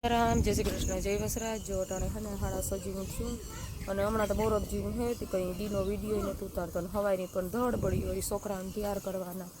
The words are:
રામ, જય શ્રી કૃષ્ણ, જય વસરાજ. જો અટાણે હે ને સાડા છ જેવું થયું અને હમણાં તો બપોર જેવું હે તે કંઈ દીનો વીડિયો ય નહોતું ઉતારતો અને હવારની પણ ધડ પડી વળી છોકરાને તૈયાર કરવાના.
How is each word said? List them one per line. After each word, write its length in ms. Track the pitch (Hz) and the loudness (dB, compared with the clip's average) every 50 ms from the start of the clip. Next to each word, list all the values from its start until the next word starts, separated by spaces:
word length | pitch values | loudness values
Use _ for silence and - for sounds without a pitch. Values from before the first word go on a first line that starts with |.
| - | 2
રામ, 380 | 240 233 233 233 233 233 240 | 4 4 6 6 6 6 6
જય 120 | 233 214 202 | 6 4 4
શ્રી 100 | 220 220 | 4 4
કૃષ્ણ, 360 | 208 185 190 190 190 190 185 | 2 2 2 0 2 2 0
જય 180 | - 196 202 208 | 2 2 0 2
વસરાજ. 500 | 214 214 214 233 220 226 220 214 - - | 0 0 -2 -2 -2 -2 -2 -4 -4 -2
જો 140 | 196 190 | -2 -2
અટાણે 260 | 190 185 190 185 190 190 | 0 0 -2 -2 -2 -2
હે 120 | 190 214 | -2 -2
ને 180 | 214 214 202 196 | -4 -4 -4 -2
સાડા 220 | 196 190 185 190 | -2 0 0 0
છ 200 | 185 - 196 190 185 | 0 -2 -2 -2 -2
જેવું 220 | 196 190 190 190 | -4 -4 -4 -4
થયું 320 | 185 - - 233 240 240 - - - - - - - - - - - | -6 -4 -4 -4 -4 -4 -6 -8 -8 -8 -8 -8 -8 -8 -8 -4 -2
અને 160 | 196 196 196 | 0 2 2
હમણાં 240 | 208 220 220 214 196 | 2 4 2 2 2
તો 60 | 202 | 2
બપોર 260 | 214 220 220 220 208 | 4 4 4 4 2
જેવું 340 | 202 - - 208 196 202 214 | 2 0 -2 -2 -2 -2 0
હે 200 | 233 240 240 240 | 0 0 0 0
તે 120 | - 208 | -2 -4
કંઈ 280 | - - 190 185 180 185 | -2 0 0 0 0 -2
દીનો 300 | 180 208 208 202 196 190 | -2 -2 0 0 0 2
વીડિયો 340 | 190 208 202 196 208 214 208 | 0 0 -2 0 0 0 0
ય 60 | 202 | 0
નહોતું 260 | - - - 202 190 | 0 -2 -4 -6 -4
ઉતારતો 300 | - - 175 170 - 180 | -2 -2 -4 -2 -2 -4
અને 80 | 170 185 | -4 -2
હવારની 380 | 175 214 202 202 196 185 185 | -2 0 2 2 2 2 0
પણ 220 | 180 - 190 180 180 | -2 -2 -2 -2 0
ધડ 280 | 175 233 247 247 226 | 0 0 2 2 2
પડી 240 | 214 196 196 185 - | 2 2 2 2 2
વળી 220 | - 185 185 190 | 2 0 -2 -2
છોકરાને 500 | 185 - 214 202 - 202 202 190 185 190 | -2 -2 -2 -2 -2 -2 -4 -4 -4 -6
તૈયાર 280 | 175 214 208 202 202 190 | -4 -2 -2 0 -2 -2
કરવાના. 500 | 190 202 185 190 185 180 175 185 180 175 175 - | -2 -2 -4 -4 -4 -4 -6 -8 -8 -10 -12 -16